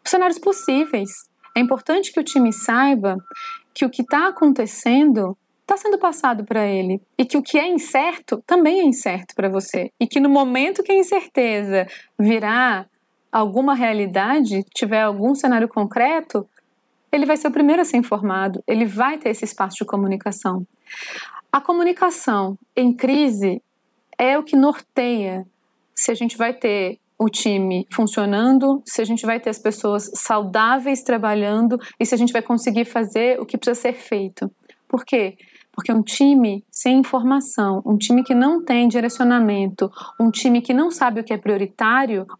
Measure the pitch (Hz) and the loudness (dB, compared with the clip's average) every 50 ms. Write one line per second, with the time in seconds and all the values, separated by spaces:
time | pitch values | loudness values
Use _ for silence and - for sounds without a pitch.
0 | - - 381 370 370 359 339 339 - 392 381 - - - 262 277 311 302 262 208 | -4 0 0 2 2 2 0 0 -2 -2 -2 0 0 0 0 0 0 0 -2 -4
1 | 196 196 - - - _ _ _ _ - - 233 247 240 269 254 - - 320 392 | -4 -6 -10 -16 -18 _ _ _ _ -6 -2 0 2 2 0 -2 -2 -2 -2 -2
2 | 381 - - 330 294 - - 269 240 226 214 - - - 226 247 269 277 277 220 | -2 -2 -4 -4 -4 0 2 2 2 2 0 -2 -2 0 0 2 2 2 2 2
3 | 196 196 185 190 - - - - - - - - _ _ - - 277 254 - - | 0 -2 -4 -4 -8 -14 -18 -16 -14 -14 -16 -16 _ _ -4 -2 -2 -2 -2 -4
4 | 240 - 294 294 349 392 370 - 311 294 269 - 220 208 - - - 240 247 277 | -4 0 0 0 0 0 0 2 2 2 4 2 -2 -4 -6 -4 0 2 4 6
5 | 302 294 226 214 196 185 196 _ _ _ _ _ - - 403 392 - 427 403 415 | 6 4 4 2 0 -4 -6 _ _ _ _ _ -2 -2 -2 0 0 0 0 2
6 | 403 349 - - - 254 233 214 202 - 214 220 208 202 196 190 185 185 190 196 | 0 -2 -2 0 -2 -2 -2 -2 -4 -4 -2 0 0 0 0 -2 0 -2 -4 -4
7 | _ _ - - 254 247 - 285 277 - - 294 311 359 349 311 - - - 262 | _ _ -2 -2 -2 0 0 -2 -2 0 0 0 0 2 -2 -2 -2 0 -2 0
8 | 294 349 339 - - - 254 233 - - 349 359 311 302 359 392 349 277 247 - | 0 0 -4 -6 -8 -8 -8 -6 0 2 4 4 4 4 4 4 4 2 2 2
9 | - 202 180 185 185 - - - 196 190 190 190 196 - - 180 180 - _ - | -2 -4 -4 -6 -10 -8 -6 -2 -2 0 -2 -2 -4 -4 -6 -6 -6 -6 _ -4
10 | 240 - - 285 277 285 277 285 269 254 247 247 277 359 392 - 381 - 392 392 | -4 0 2 2 4 6 6 4 4 2 0 0 0 0 -2 -4 0 2 2 2
11 | 359 370 403 370 359 - - 269 240 226 214 202 208 196 196 190 185 185 - - | 2 2 0 -2 -2 -2 -2 0 0 0 0 -2 -2 0 0 0 0 -2 -8 -20
12 | - _ _ - 208 214 226 220 214 208 226 247 254 247 208 185 190 _ _ _ | -20 _ _ 0 2 2 2 2 0 0 0 2 2 2 0 -2 -6 _ _ _
13 | _ _ _ _ _ - - 220 214 202 190 247 269 285 277 247 247 226 214 208 | _ _ _ _ _ -4 -2 0 0 0 0 0 2 2 2 2 0 0 0 -2
14 | 202 190 180 190 196 233 277 311 254 208 196 190 196 _ - - 233 202 220 220 | -2 -2 -2 -2 0 2 2 2 2 0 0 -4 -4 _ -6 -6 -4 0 0 0
15 | 220 208 202 196 208 254 285 277 - 254 247 226 226 233 - 220 202 208 - 240 | 0 0 -2 -2 0 0 0 0 0 0 2 2 0 0 -2 -4 -4 -2 0 0
16 | 240 285 330 320 320 - - 208 202 _ _ _ _ _ _ _ _ _ _ _ | 0 2 0 -2 -4 -4 -6 -6 -6 _ _ _ _ _ _ _ _ _ _ _
17 | _ - - 294 294 277 302 302 302 294 - 294 294 285 320 359 330 - - 240 | _ -2 0 0 2 2 0 0 0 -2 2 4 4 4 4 2 2 2 0 0
18 | 240 - 214 208 202 202 190 190 190 196 185 - - - 220 220 233 208 190 214 | 0 0 -2 -2 -2 -2 -2 -2 -2 -4 -4 -6 -4 -2 0 0 0 -2 0 -2
19 | 247 277 311 - - 214 220 - 220 - - - 190 190 - - 202 - 214 202 | -2 -2 -2 -4 -4 -4 -4 -4 -6 -10 -6 -6 -6 -6 -4 -8 -6 -4 -2 -2
20 | 202 196 196 196 - 208 196 - - 190 185 185 180 _ _ _ _ - - - | -2 -2 -2 -4 -6 -8 -8 -4 -4 -4 -4 -4 -8 _ _ _ _ -20 -18 -16
21 | - - - - - - - - _ - - 277 285 - 349 349 349 359 349 - | -16 -14 -14 -16 -16 -16 -18 -18 _ -2 -2 -2 0 0 0 0 0 0 0 0
22 | 370 349 349 - - 254 214 202 190 190 196 - _ _ - 254 247 247 240 240 | 0 -2 -2 -2 -4 -2 -2 0 -2 -4 -6 -10 _ _ -2 0 2 2 2 2
23 | 262 254 277 294 294 262 214 196 196 190 185 240 _ _ _ _ _ _ _ _ | 0 0 2 2 2 0 0 0 -2 -2 -2 -4 _ _ _ _ _ _ _ _
24 | _ _ - - 247 262 277 302 302 - 302 269 269 294 285 - - _ - 269 | _ _ -6 -2 0 0 0 0 -2 2 4 4 4 4 2 -2 -8 _ -4 -2
25 | 240 240 240 220 202 190 185 190 185 _ _ _ _ _ _ _ _ _ - - | -2 0 -2 -2 -2 -4 -6 -8 -10 _ _ _ _ _ _ _ _ _ -6 -4
26 | - - 226 226 233 226 - 226 233 233 240 240 - 220 202 202 190 180 214 _ | -2 -2 -2 -2 -2 -4 -2 -2 -4 -4 -4 -2 -2 -2 0 0 -2 -4 -6 _
27 | _ _ _ - 220 214 208 - - 220 202 196 190 190 185 180 - - - - | _ _ _ -2 -2 -2 -2 0 -2 0 0 0 0 0 -2 -4 -4 -4 -2 -2
28 | 220 208 - 220 202 202 202 208 233 254 269 262 269 277 269 277 - - - - | -2 0 0 -2 -2 0 0 2 2 4 4 4 4 2 0 0 -4 -6 -4 -4
29 | 226 202 233 226 - 220 226 233 - 226 214 220 - 214 208 - - 208 208 202 | -2 -2 -2 -4 -2 -4 -4 -2 -4 -6 -6 -2 -4 -4 -4 -2 -2 -2 -2 -2
30 | 202 - - - - - 220 214 202 185 185 214 220 226 262 269 247 277 269 269 | -4 -6 -8 -6 -6 -4 -4 -4 -4 -2 0 0 2 2 2 0 0 -2 -4 -2
31 | - - 240 226 220 214 208 208 202 208 208 220 233 226 247 247 - - - - | -2 -2 -2 0 0 0 0 0 0 0 0 2 2 2 0 -2 -6 -10 -6 -4
32 | 233 - 254 226 240 240 240 226 226 - 240 233 - 247 202 233 233 233 - 233 | -2 0 2 2 2 2 0 -2 -2 0 -2 0 0 0 0 0 -2 -2 -2 -4
33 | 220 202 - 220 233 254 254 - 220 - - 220 - 247 240 247 - 254 254 254 | -4 -2 -2 0 2 2 0 0 -4 -8 -8 -4 -2 -2 -2 0 -2 -4 -4 -4
34 | - - 226 202 196 190 - - 196 196 _ _ _ _ - _ _ - - 240 | -6 -6 -4 -4 -4 -6 -8 -8 -10 -10 _ _ _ _ -20 _ _ -4 -4 -4
35 | - - 269 233 202 190 - _ - _ _ - _ _ - - - - 226 220 | -2 0 0 0 0 -2 -6 _ -20 _ _ -20 _ _ -14 -10 -4 0 0 0
36 | 208 - - - 277 277 285 262 240 208 196 202 - _ - - - 247 262 269 | 0 0 0 4 4 6 6 6 4 4 0 -4 -10 _ -10 -2 0 2 4 4
37 | 254 - - 254 233 254 269 277 269 - - - 202 196 190 196 - 220 214 208 | 4 2 0 0 2 2 0 0 -2 -4 -2 -2 0 0 0 -2 0 0 0 0
38 | 214 - 240 254 254 - 254 240 254 294 339 330 339 285 240 240 240 233 233 240 | 2 2 2 2 4 2 2 4 4 4 2 0 0 0 0 2 2 2 2 2
39 | 226 240 240 - 254 240 247 240 226 208 202 196 196 190 190 - 196 196 - - | -2 -2 -2 0 2 2 4 4 2 2 2 0 -2 -4 -2 -4 -4 -4 -4 -12
40 | - - - - 233 226 220 - - 254 240 240 240 - 247 262 320 349 330 - | -18 -14 -4 0 0 0 0 2 2 2 2 2 2 0 0 0 0 0 0 0
41 | 262 240 214 226 220 220 214 196 - 208 208 196 202 196 - - 226 220 240 262 | -2 0 0 -4 -6 -6 -6 -4 -2 -2 -2 -2 -2 -6 -4 -2 0 2 2 2
42 | 269 226 214 190 185 - - | 0 0 -4 -6 -6 -8 -6